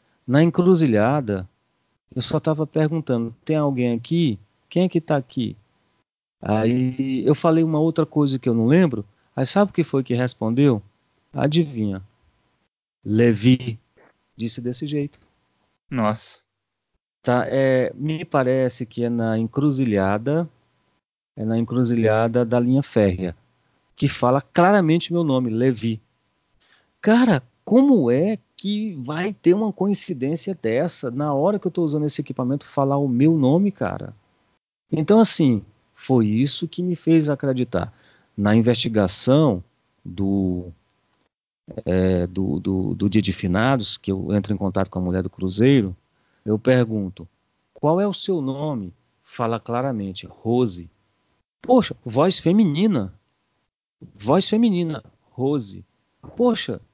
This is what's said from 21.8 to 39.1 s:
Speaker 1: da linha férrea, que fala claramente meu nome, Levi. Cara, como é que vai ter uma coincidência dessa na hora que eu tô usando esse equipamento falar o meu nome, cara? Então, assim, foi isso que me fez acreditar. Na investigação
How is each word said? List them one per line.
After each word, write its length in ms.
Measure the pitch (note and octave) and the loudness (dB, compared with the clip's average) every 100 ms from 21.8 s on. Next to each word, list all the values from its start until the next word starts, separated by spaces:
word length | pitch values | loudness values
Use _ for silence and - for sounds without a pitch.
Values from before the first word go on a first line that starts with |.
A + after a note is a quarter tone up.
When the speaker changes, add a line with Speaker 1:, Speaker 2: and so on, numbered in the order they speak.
| A#2+ A#2+ A2 G#2+ A#2 A#2+ | 0 0 2 2 2 0
Speaker 1:
da 160 | A#2 B2 | 0 0
linha 220 | A#2+ C3+ | 2 0
férrea, 520 | C#3 - G2+ F2+ F2+ - _ _ _ _ _ - | 0 2 2 2 -4 -8 _ _ _ _ _ -4
que 100 | C#3+ | -4
fala 340 | - B2 C3+ | 0 2 2
claramente 680 | - - F3+ G#3 E3 E3 - | 0 2 4 4 4 0 0
meu 120 | E3+ | -2
nome, 240 | D#3+ C3 B2 | 0 0 0
Levi. 500 | A2 C3 A2+ A2+ A2 - _ _ _ _ _ _ _ _ _ | 0 0 0 -4 -6 -10 _ _ _ _ _ _ _ _ _
Cara, 420 | - A#3 B3 D3 - _ | 2 4 4 2 -2 _
como 460 | - A3+ C#4+ A#3+ A#2+ | 2 4 6 6 4
é 280 | B2+ F#3 A3 _ - | 2 0 -4 _ -10
que 380 | G3 G#3 A3 D#3 | -6 -4 -6 -8
vai 360 | B2 D3+ F#3+ | -8 -6 -6
ter 220 | G3 E3+ | 0 2
uma 180 | F#3+ A3 | 2 0
coincidência 800 | - G3 G3 - D3 C3 D#3+ - F3+ | -2 -2 -2 -4 -6 -4 -4 -6 -6
dessa 500 | A2+ A#2 E3+ - C3 | -2 -2 -2 -4 -8
na 220 | B2 D3 | -4 -2
hora 260 | C#3 E3+ G#3 | 0 0 -2
que 80 | F#3 | -4
eu 40 | |
tô 120 | F3+ | -2
usando 220 | D#3+ D3+ | -2 -2
esse 160 | D3+ - | -2 -4
equipamento 460 | C#3 - B2+ C#3 - | -6 -6 -4 -4 -4
falar 320 | - C#3 C#3 | -2 0 0
o 100 | C#3+ | 0
meu 280 | A#2+ D3+ E3 | 2 2 4
nome, 340 | C3 D#3+ G3+ | 2 2 0
cara? 420 | - G2 F2+ - - _ _ _ _ _ _ _ | -2 -6 -6 -10 -16 _ _ _ _ _ _ _
Então, 260 | D3+ D#3 G#3+ | -4 4 4
assim, 440 | A3 - D3 G#2+ - _ _ | 4 4 2 2 -2 _ _
foi 320 | _ - C3 G#2+ | _ 0 2 2
isso 420 | G#2+ C3+ - E3+ | 2 -2 -4 -8
que 140 | - | -6
me 120 | F3+ | -4
fez 360 | E3+ - E3 D3 | -2 2 2 2
acreditar. 640 | C#3+ C#3 B2+ A#2+ F2 G2+ - _ _ _ - | 0 -2 -2 -2 -2 -6 -10 _ _ _ -2
Na 180 | G2+ | 2
investigação 1080 | A2 A2+ A#2 - A2 F#2+ | 4 4 2 0 0 0